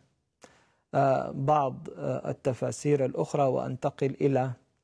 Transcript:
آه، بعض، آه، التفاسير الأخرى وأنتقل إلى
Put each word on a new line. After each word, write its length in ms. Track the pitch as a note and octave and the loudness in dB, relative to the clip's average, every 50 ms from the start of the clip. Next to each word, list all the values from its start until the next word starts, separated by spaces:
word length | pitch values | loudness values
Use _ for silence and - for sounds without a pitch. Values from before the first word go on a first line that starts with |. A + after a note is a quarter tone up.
| _ _ _ _ _ _ _ _ - - _ _ _ _ _ _ _ - - | _ _ _ _ _ _ _ _ -20 -20 _ _ _ _ _ _ _ -2 0
آه، 380 | C#3 C#3 C3+ C3 C3 - - | 2 4 4 4 2 0 -4
بعض، 560 | - C3+ C3+ C#3+ D3+ D3+ C#3 C3 C3 C3 D#3+ - - | -6 -2 2 2 2 4 2 0 -4 -6 -12 -14 -12
آه، 320 | - C#3+ C#3 C3 C3 - C#3+ | -8 -4 -4 -4 -4 -4 -6
التفاسير 760 | C3+ - - C#3 A#2+ - C3 B2 A#2+ - - D3 D3 C3+ C3 | -6 -2 -2 -2 -2 -2 -4 -6 -4 -2 0 2 2 4 2
الأخرى 380 | B2+ - E3+ D#3 - - D3 C#3 | 0 0 -2 -4 -2 2 2 2
وأنتقل 720 | C3 B2+ B2+ B2+ C3 C3 - - C#3+ - - C#3 C3+ - - | 4 2 0 -2 -2 -6 -4 -4 -4 -2 0 -2 -2 0 2
إلى 300 | D3 C#3+ C3+ B2+ C3 C3 A#2+ - _ _ _ _ | 2 2 4 2 0 0 -4 -8 _ _ _ _